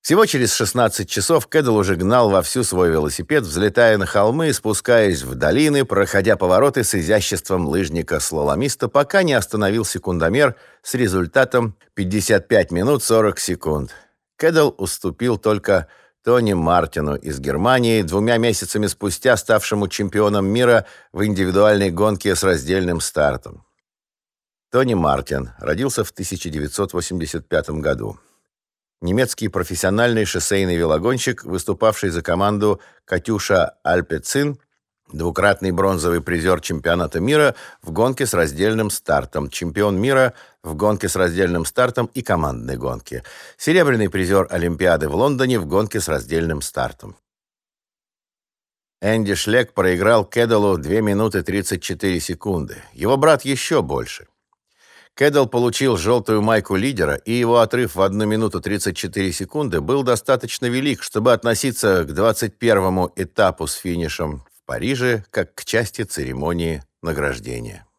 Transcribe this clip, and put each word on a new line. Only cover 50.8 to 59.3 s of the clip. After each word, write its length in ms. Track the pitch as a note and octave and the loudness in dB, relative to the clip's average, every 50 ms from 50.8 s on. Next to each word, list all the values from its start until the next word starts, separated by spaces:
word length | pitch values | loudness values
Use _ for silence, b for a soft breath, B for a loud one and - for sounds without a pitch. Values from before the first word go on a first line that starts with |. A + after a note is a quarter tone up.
| C2+ D2 F#2+ A2+ | -2 -2 0 0
минуты 400 | A2 G#2 G2+ G2+ A2 A2 F#2+ F#2+ | 2 0 0 0 0 0 -2 -4
тридцать 400 | E2 - F2+ G2+ F#2 - G2 D#2+ | -4 -2 -4 -4 -2 -4 -6 -6
четыре 360 | - - F#2 E2 - G2 F2+ E2+ | -6 -8 -8 -2 -2 -2 -2 -2
секунды. 640 | - - F2+ - - G#2+ F#2 E2 C2+ - - - - - _ | -4 -6 -10 -8 -6 -4 -4 -4 -4 -8 -12 -18 -20 -20 _
Его 240 | B1 F2 G#2+ C3+ C3+ | -4 0 0 2 4
брат 260 | D3 D#3+ D#3 C3+ - | 4 4 4 4 2
ещё 380 | C3+ C#3 B2+ - - D3 C3+ | -4 -4 -4 -2 0 0 0
больше. 440 | F2+ C2+ C#2+ B1+ A1+ - - - - _ _ _ _ _ _ _ _ b b b b b b b b b b - | 0 0 -4 -6 -6 -8 -12 -18 -18 _ _ _ _ _ _ _ _ b b b b b b b b b b 2
Кэддл 280 | C#3 D3 C#3+ D3 C3+ | 2 4 4 4 2
получил 500 | A2 - A#2+ A#2+ A#2+ A2+ - C3+ C3+ A2+ | 2 0 0 0 0 0 0 0 0 0
жёлтую 460 | F2 D#2+ G#2+ B2 A#2+ G2+ - A2 G#2+ | 0 2 2 2 2 2 0 0 2
майку 340 | G#2 A2 A2+ G#2+ G2 - G2 | 2 2 2 2 0 0 -2
лидера, 380 | F#2+ G#2+ C#3 C3+ G2 E2 D2 C#2+ | -2 -2 -2 -2 -2 -2 -2 -2
и 180 | - _ - | -4 _ -4
его 280 | A#2 B2 A#2+ A#2 A#2 A#2+ | -2 0 2 4 4 4
отрыв 340 | A2+ A2 - A#2+ B2 G#2+ - | 4 2 2 -2 -2 -2 0
в 80 | - | 0
одну 240 | G2 G2 F#2+ G#2+ G#2+ | 0 0 2 0 0
минуту 340 | G#2+ G#2+ A2 A2+ G#2 - F2 | 0 0 0 0 -2 -4 -4
тридцать 380 | - F#2+ G#2 G2 - G2+ E2+ - | -4 -4 -4 -2 -4 -4 -6 -6
четыре 340 | - F2+ - G#2 F#2+ F#2 | -8 -6 -4 -4 -4 -4